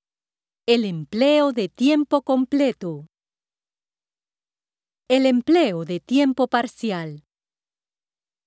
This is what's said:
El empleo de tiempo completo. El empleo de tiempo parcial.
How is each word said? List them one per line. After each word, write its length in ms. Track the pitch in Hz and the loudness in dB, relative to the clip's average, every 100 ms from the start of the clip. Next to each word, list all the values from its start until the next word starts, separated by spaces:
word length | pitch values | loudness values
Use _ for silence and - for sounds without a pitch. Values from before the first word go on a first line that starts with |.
| _ _ _ _ _ _ - | _ _ _ _ _ _ 0
El 180 | 240 | 0
empleo 680 | 208 165 151 214 277 302 285 | 0 -6 -6 0 2 2 2
de 160 | 233 190 | -2 -6
tiempo 540 | - 254 302 285 285 | -2 0 2 0 -2
completo. 840 | - 262 262 285 277 - 175 151 156 _ _ _ _ _ _ _ _ _ _ _ _ _ _ _ _ _ _ _ - | 0 -2 0 0 0 -2 -10 -12 -16 _ _ _ _ _ _ _ _ _ _ _ _ _ _ _ _ _ _ _ -2
El 180 | 262 262 | 2 2
empleo 580 | 247 262 339 269 170 | 2 2 2 2 -2
de 140 | 170 175 | -6 -8
tiempo 480 | - 262 285 254 247 | -2 0 2 0 -2
parcial. 800 | 240 247 - 226 180 160 147 - _ _ _ _ _ _ _ _ _ _ _ | -2 -4 -6 -6 -6 -8 -14 -20 _ _ _ _ _ _ _ _ _ _ _